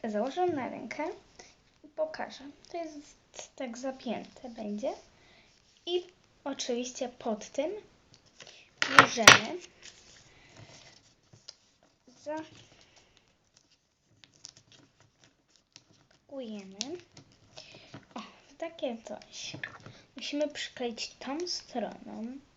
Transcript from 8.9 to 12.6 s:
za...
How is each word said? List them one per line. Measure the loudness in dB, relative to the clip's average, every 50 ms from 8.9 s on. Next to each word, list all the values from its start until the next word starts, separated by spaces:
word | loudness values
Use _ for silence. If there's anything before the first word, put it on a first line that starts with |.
| 12 12 12 12 8 10 12 12 12 12 8 0 -6 -8 -10 -14 -20 -20 -20 -20 -20 -20 -20 -20 -20 -20 -20 -20 -20 -20 -20 -20 -20 -20 -20 -20 -20 -20 -20 -20 -20 -20 -20 -20 -20 _ _ -20 -20 -20 -20 -20 -20 -20 -20 -20 _ _ -20 -20 _ _ _ -20 -20 -14 -8
za... | -8 -6 -6 -8 -10 -16 -20